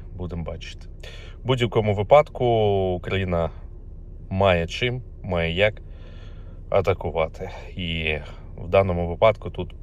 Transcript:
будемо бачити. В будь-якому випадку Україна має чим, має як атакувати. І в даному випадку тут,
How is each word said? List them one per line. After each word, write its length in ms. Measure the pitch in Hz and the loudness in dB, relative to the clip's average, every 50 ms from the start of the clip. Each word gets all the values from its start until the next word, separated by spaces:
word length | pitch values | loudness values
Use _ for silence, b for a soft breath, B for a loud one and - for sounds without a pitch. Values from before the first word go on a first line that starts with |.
| - - - | -12 -12 -10
будемо 280 | - 90 85 85 85 82 | -8 -8 -6 -6 -6 -6
бачити. 440 | - 82 80 - - - - - - - B B B B B B B B B - | -6 -8 -10 -10 -12 -12 -14 -14 -14 -14 B B B B B B B B B 0
В 40 | - | 0
будь-якому 460 | 131 123 120 107 - 117 107 107 101 | 2 2 2 2 2 2 2 4 2
випадку 520 | 101 101 - 143 147 151 - - - 127 120 117 110 107 104 101 98 95 92 90 | 2 4 8 8 8 8 6 2 0 2 4 4 4 4 4 4 4 2 2 0
Україна 540 | 85 - - 95 95 95 90 87 85 82 78 B B B B - - - - - - - - - - - - | -2 -2 -2 0 0 0 2 2 2 2 0 B B B B -14 -14 -14 -14 -14 -14 -14 -14 -14 -14 -8 -2
має 380 | 95 92 98 98 90 85 85 80 | 2 4 6 6 6 6 4 0
чим, 340 | - - 123 123 120 123 110 - - - - | -2 -2 -2 -2 -2 -4 -6 -10 -14 -10 -6
має 300 | 87 90 85 82 82 82 | -2 0 0 0 0 2
як 280 | 90 104 110 - - B B B B B B B B B B B B B B B B B - | 4 4 4 2 0 B B B B B B B B B B B B B B B B B 0
атакувати. 800 | - 98 87 101 95 - - 85 76 82 80 78 - - 90 B B B B B B | 2 4 4 4 2 0 0 -2 0 0 0 0 -2 -6 -10 B B B B B B
І 400 | 87 90 85 82 82 80 78 78 76 71 B B B B B B - | -6 -4 -4 -2 -2 0 0 -2 -2 -4 B B B B B B -12
в 100 | 90 85 | -2 2
даному 400 | 87 98 98 98 87 87 87 85 | 4 4 6 4 2 0 0 -2
випадку 420 | 85 85 110 110 104 - - 87 | 0 4 4 4 4 2 -2 -8
тут, 240 | - - 90 85 - - | -6 -6 -8 -8 -10 -14